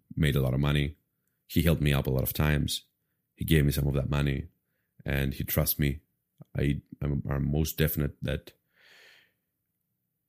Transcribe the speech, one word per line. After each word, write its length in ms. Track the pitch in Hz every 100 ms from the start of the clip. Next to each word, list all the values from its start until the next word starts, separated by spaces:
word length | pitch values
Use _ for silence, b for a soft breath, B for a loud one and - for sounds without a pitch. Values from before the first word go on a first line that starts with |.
| - -
made 200 | 76 69
a 40 |
lot 140 | 65
of 60 | 65
money. 360 | 71 73 69 - _ _ _ _ -
He 140 | 90
helped 200 | 82 71
me 100 | 73
out 140 | 69 67
a 40 |
lot 120 | 65
of 100 | 69
times. 500 | - 76 73 73 - - _ _ _ _
He 100 | -
gave 200 | - 80
me 80 | 71
some 140 | 69 69
of 60 |
that 140 | 69 65
money, 360 | 71 71 69 76 _ _ _ _ _
and 300 | - 69 67
he 80 | -
trusts 340 | - - 76 -
me. 220 | 73 71 _ _ _ _ - -
I, 240 | 71 71 - -
I'm, 200 | 71 69 -
I'm 220 | 69 71
most 260 | 76 80 -
definite 380 | 76 76 73 -
that 300 | - 73 - _ _ b b b b b b b _ _ _ _ _ _ _ _